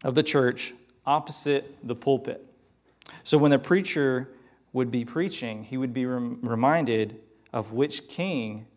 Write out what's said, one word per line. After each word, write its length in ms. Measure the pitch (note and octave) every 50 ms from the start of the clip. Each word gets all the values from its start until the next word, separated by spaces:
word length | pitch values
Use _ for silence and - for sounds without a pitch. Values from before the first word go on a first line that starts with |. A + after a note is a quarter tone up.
| -
of 100 | C#3+ B2
the 80 | D3 D3+
church 500 | D3+ - C#3+ C3 B2 A#2+ A#2 - - - - _ _ _ _ -
opposite 720 | C#3 C#3+ D#3 D3+ - D3+ - - D3 C#3+ C3+ - - - - -
the 80 | A#2+ A#2+
pulpit. 520 | A#2+ - C#3 C3+ B2+ - - - - - - _ _ _ _ _ _ _ _ _ _ - - - - -
So 120 | - - D3+
when 140 | D3 D3+
the 80 | C#3+ C#3
preacher 680 | C#3 - F3 F#3+ F#3+ F#3 - D#3+ C#3+ C3+ C3 B2+ C3 - - - - - _ _ _ _
would 180 | - C3 B2+ A#2+
be 140 | A#2 B2 A#2
preaching, 640 | A#2 - D#3 F3+ G3 F#3+ - B2+ A#2 A2 G#2+ G#2+
he 100 | - C3+
would 180 | C3 C3 B2+ A#2
be 120 | C3 B2+
rem-, 340 | B2+ B2+ B2 A#2+ A#2+ A#2+ A#2+
reminded 800 | A#2+ A#2+ A#2 A2 A#2+ C3+ D#3 E3+ D#3 B2 A2+ A2 A2 G#2 A2 - - _ _ _ _ _
of 220 | - A#2+ G#2 G#2 A2+
which 340 | A#2+ C#3+ D3+ C#3+ - - -
king 600 | - - E3+ G3 F3 C3 A2+ A2 G#2+ G#2+ A2+ - _